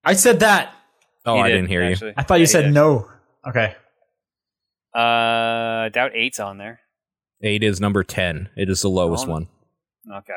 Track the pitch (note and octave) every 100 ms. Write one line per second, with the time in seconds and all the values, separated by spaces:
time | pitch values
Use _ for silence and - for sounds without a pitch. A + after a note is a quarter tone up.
0 | - G3 A#3+ F#3+ G#3+ F#3+ B2+ - _ _
1 | _ _ A#2+ A2 G2 F#2+ F2+ F2+ F2+ F#2
2 | A2 G2+ C#3 F3+ D#3+ F3 C#3+ D3 D#3 C3
3 | - - _ _ - B2+ G#2+ - _ _
4 | _ _ _ _ _ _ _ _ _ A#2
5 | A#2 A#2 A#2 A#2 A2+ A#2 A2+ A2+ A2+ A#2+
6 | B2+ A2+ B2 - G2+ G2 G2+ A#2 _ _
7 | _ _ _ _ G#2+ G#2 G#2+ F#2+ G#2 G2+
8 | F2+ - F2+ D#2 F#2+ - G2 F#2+ G2+ F#2
9 | F2 E2 - D#2+ F2 _ _ _ _ _
10 | - G2 -